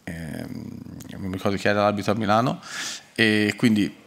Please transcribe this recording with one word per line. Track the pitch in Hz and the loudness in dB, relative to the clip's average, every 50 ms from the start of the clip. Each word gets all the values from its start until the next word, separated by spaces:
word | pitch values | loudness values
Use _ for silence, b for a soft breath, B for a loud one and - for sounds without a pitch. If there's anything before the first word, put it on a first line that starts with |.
| _ | _
ehm, | - 85 82 82 78 - 82 - 50 - - - - - - - - - - - - | -12 -12 -10 -10 -10 -10 -10 -10 -10 -10 -12 -12 -12 -14 -14 -16 -16 -16 -16 -16 -16
non | - - | -14 -10
mi | 98 95 92 | -8 -6 -6
ricordo | 95 - 107 98 92 | -4 -2 -2 -2 0
chi | - 98 | 0 2
era | 104 104 | 4 4
l'arbitro | 101 104 104 98 98 - | 4 4 2 2 0 0
a | 104 | 0
Milano, | 113 113 95 104 110 120 139 165 175 B B B B B B B B B B B | 0 2 2 2 4 2 2 -2 -4 B B B B B B B B B B B
e | - 117 110 107 107 107 104 104 - | 2 4 4 6 4 4 2 2 2
quindi | - 120 110 107 98 73 - - - | 4 4 4 4 2 0 -2 -10 -20